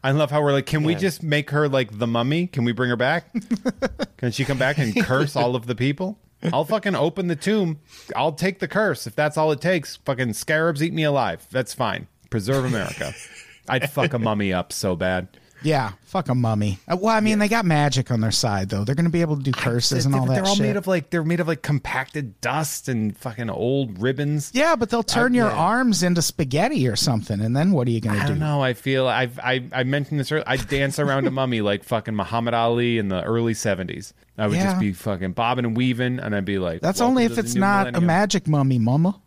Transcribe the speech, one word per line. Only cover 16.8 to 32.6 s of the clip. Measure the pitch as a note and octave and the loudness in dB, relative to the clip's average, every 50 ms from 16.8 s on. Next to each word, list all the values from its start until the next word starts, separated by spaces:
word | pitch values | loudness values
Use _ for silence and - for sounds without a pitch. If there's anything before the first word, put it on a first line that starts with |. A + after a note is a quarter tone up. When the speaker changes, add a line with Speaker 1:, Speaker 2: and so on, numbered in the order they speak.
| _ - | _ -4
Speaker 3:
Uh, | E3+ F3+ | -4 0
well, | F#3+ A3 A3+ | 2 2 2
I | A3 | 4
mean, | G#3+ G#3+ G#3+ G#3 | 4 2 2 4
Speaker 1:
Yeah. | G#3 | 2
Speaker 3:
they | G#3 | 2
got | A3 A#3 A3 | 2 2 2
magic | F3 D#3+ D3 D3 D3 C3+ C3+ B2 - | 4 4 4 4 2 2 0 0 0
on | B2+ A2+ | 0 0
their | G#2+ A2+ | 0 0
side, | F#2+ - - A#2+ G2+ G2 F#2+ F#2+ | 0 0 0 2 0 0 -2 -2
though. | - G2 G#2 | -2 -2 0
They're | G#2 C#3 | 0 0
gonna | C#3 E3+ E3+ | 2 2 2
be | D#3 E3+ | 2 2
able | E3+ D#3 D3+ C#3+ | 2 2 0 -2
to | |
do | C3+ C3+ | 0 -2
curses | A#2+ - - - A#2+ B2 A#2+ - - B2 A#2+ | -2 0 0 0 0 2 0 2 0 2 2
and | C3+ C#3 | 2 2
all | C3 C3 B2+ | 2 2 2
Speaker 1:
They're | C3 B2+ F#3+ | 2 2 2
Speaker 3:
that | G3 | 2
Speaker 1:
all | G3+ | 2
Speaker 3:
shit. | G3+ G#3 G#3+ | 4 2 2
Speaker 1:
made | G#3 G3+ | 0 0
of, | - | 0
like, | F#3+ F#3+ F3 C#3+ _ | 0 0 -2 -2 _
they're | - E3+ D#3 | -2 -2 0
made | D#3 E3+ E3+ | 0 0 0
of, | F3 D#3 | 0 0
like, | E3 - - | -2 -2 0
compacted | - D3 C3 - - - C3 C3 - - D#3 C#3+ A2+ F#2+ _ | 0 0 0 0 -2 -4 -4 -4 -4 -6 -8 -8 -8 -10 _
dust | - A#2+ B2+ D3+ D#3 D3 - - - - | -4 -2 0 0 -2 -2 -6 -6 -4 -4
and | B2+ A2+ G#2+ G#2+ G2 - | -2 0 0 -2 -4 -6
fucking | - B2+ A2+ A2+ A#2+ A2 | -10 -10 -8 -6 -6 -6
old | F#2+ - G#2 B2 C3+ C#3 C#3 A#2 G2 F2+ | -4 -2 0 0 2 0 0 -2 -4 -2
ribbons. | G#2 B2+ C3+ B2 D3 C#3+ D3 D3+ C#3 - - | -2 -2 0 0 -2 -2 -2 -2 -4 -2 0
Speaker 3:
Yeah, | B3 D4 E4 E4 | 0 2 2 2
but | B3 A#3 G#3 | 2 0 -2
they'll | - A#3 | 0 -2
turn | A3 - - A#3 A#3+ B3+ B3 | -2 0 0 2 2 4 4
Speaker 1:
I, | B3 | 2
Speaker 3:
your | A#3 G#3 | 2 2
Speaker 1:
yeah. | - | 2
Speaker 3:
arms | - E3 F3+ A3 B3 C4 B3 G#3 D#3+ F3 | 2 2 2 2 2 4 2 2 4 2
into | F3+ F3 E3+ | 2 2 2
spaghetti | D3+ - - - E3 C3 B2+ D3 F#3 B3+ D#4 A3+ C3 B2 | 0 -2 0 -2 -2 0 2 2 2 2 2 2 0 0
or | G#2 | 0
something, | - - D3+ B2 G#2+ G2+ - G#2+ G2 | 0 0 0 0 0 0 -2 -2 -2
and | G#2+ A2 A#2+ C#3 | 0 0 0 2
then | D#3 F#3+ | 2 4
what | G3 D3 A#2+ B2 | 4 2 2 2
are | |
you | A#2 A2+ | 0 0
gonna | G#2+ A2+ G#2 G#2 | 0 0 0 0
Speaker 1:
I | C3 | 0
Speaker 3:
do? | C#3+ D3 | 0 0
Speaker 1:
don't | D3 | 0
know. | D#3 D3+ D3 C#3+ | 0 0 0 0
I | C3+ C3 A#2+ | 0 0 -2
feel | - - C3+ C3+ C3 C3 B2+ | -2 -2 -2 0 2 2 2
I've, | A2+ A#2 C3 A#2+ A#2+ B2+ | 2 0 0 -2 -4 -6
I, | - B2 B2+ C3 B2 C3 | -2 -2 -2 -2 -2 -4
I | - C3 B2+ | -4 -2 -2
mentioned | B2+ C3+ D3 C#3+ - D3+ D3 | 0 0 -2 -2 -2 -2 -4
this | C3+ - | -2 0
earlier. | D3+ D#3 - | -2 -4 -2
I'd | - C3 C3 - - | -2 -2 -2 -2 -2
dance | C#3+ C#3 C#3 C#3 C3+ - | -2 0 0 0 0 -2
around | D3 C#3+ C3+ C#3 - | 0 0 0 0 0
a | - | 0
mummy | C3 C3 C3+ C3 A#2+ A2+ | 0 0 0 0 0 0
like | G#2 G2+ G2+ G2+ - | 2 0 0 -2 -2
fucking | - B2 A2 G2+ - A2 | -2 -4 -2 -2 -2 -4
Muhammad | G#2 F#2+ F2 A2+ A#2 A#2 A#2+ A#2 | -4 -2 -2 -2 -2 0 0 0
Ali | A#2 | 2